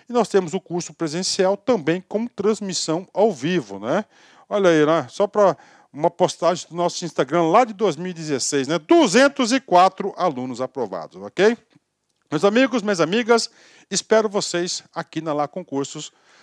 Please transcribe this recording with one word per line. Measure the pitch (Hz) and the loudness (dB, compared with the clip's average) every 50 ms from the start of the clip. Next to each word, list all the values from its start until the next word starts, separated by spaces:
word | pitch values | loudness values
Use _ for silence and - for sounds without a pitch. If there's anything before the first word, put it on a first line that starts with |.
| _ - | _ -4
e | 240 | -2
nós | 247 220 - | -2 -2 2
temos | - 202 185 165 147 | 0 0 0 0 -4
o | 190 | -8
curso | - - 165 175 160 - 156 | -8 -6 -6 -6 -6 -8 -8
presencial | - 170 160 143 175 190 - - - 190 185 196 | -8 -8 -6 -4 -6 -4 -4 -2 0 0 0 0
também | 196 _ - 254 202 147 147 160 185 185 _ | -2 _ 0 0 0 0 0 -2 -2 -4 _
com | - - 226 | -6 -6 -6
transmissão | 247 - - 190 208 220 - 214 196 180 - - - 156 165 190 - _ | -6 -8 -4 -2 -2 -2 -2 -4 -6 -6 -6 -4 -4 -4 -4 -4 -6 _
ao | 170 202 226 196 | 0 0 0 0
vivo, | 131 117 160 185 175 131 101 98 98 | -2 -2 -2 -2 -2 -2 -4 -10 -10
né? | 101 113 143 190 - - _ _ _ _ _ _ _ _ | -6 -4 -4 -4 -4 -6 _ _ _ _ _ _ _ _
Olha | 196 208 196 180 | -2 2 4 4
aí, | 165 156 151 | 6 6 4
né? | 147 160 165 135 123 | 4 2 0 -2 -4
Só | - - 196 | -4 -2 -2
pra | 208 - 214 208 185 151 - - - _ _ _ _ - | -2 2 2 2 2 2 0 -6 -18 _ _ _ _ -10
uma | 135 151 175 | -4 -2 -2
postagem | - - 185 156 - - 170 165 180 170 - - | 0 0 0 -2 0 0 -2 -2 0 -2 -6 -10
do | 160 | -6
nosso | 170 175 175 - - - | -4 -4 -4 -4 -4 -8
Instagram | 165 - - 156 123 147 175 170 160 | -6 -2 -2 -2 0 0 0 2 4
lá | 170 220 262 | 4 4 4
de | 226 220 | 4 0
dois | 185 226 196 160 | -2 -2 -2 -2
mil | 139 175 185 185 | -2 -6 -10 -8
e | |
dezesseis, | 160 165 151 143 127 - - - 143 135 131 | -10 -6 -4 -4 -4 -2 -2 -2 -2 -2 -2
né? | 156 175 | -2 -4
Duzentos | - - 330 339 320 233 160 233 269 277 277 - 262 214 240 | 0 4 4 4 4 4 6 4 4 4 4 0 -2 0 0
e | 269 | -2
quatro | - - 175 175 185 190 185 - - 196 - | 0 2 4 6 6 6 2 -2 -6 -8 -4
alunos | - 170 185 147 123 127 131 127 113 | -2 -2 -2 -2 -4 -6 -8 -6 -6
aprovados, | 131 127 - 139 123 101 92 90 80 - - 90 | -8 -8 -6 -6 -6 -6 -6 -10 -10 -12 -16 -16
ok? | 98 104 - - 185 214 240 226 _ _ _ _ _ _ _ _ _ _ _ _ _ _ | -16 -10 0 2 2 2 2 0 _ _ _ _ _ _ _ _ _ _ _ _ _ _
Meus | - 156 165 | -4 0 0
amigos, | 202 208 233 262 269 214 254 196 | 2 4 4 2 2 2 -2 -2
minhas | 208 208 165 | -2 0 0
amigas, | 165 151 180 233 247 208 240 233 226 - - _ _ _ _ _ _ _ | 0 0 0 -2 2 2 2 2 2 -2 -10 _ _ _ _ _ _ _
espero | - 143 - _ 220 220 220 220 | -8 -8 -2 _ 2 2 2 0
vocês | 196 208 175 - - 175 170 180 - - - _ _ | -2 -4 -4 -4 -4 -4 -4 -6 -6 -10 -12 _ _
aqui | 165 165 - - 160 | -12 -12 -10 -10 -8
na | 160 165 147 | -6 -4 -4
Lá | 147 147 139 | -4 -4 -6
Concursos. | - 190 180 - - 135 139 - - 156 147 - - _ _ _ _ _ | -8 -12 -12 -8 -6 -6 -6 -6 -8 -14 -16 -16 -18 _ _ _ _ _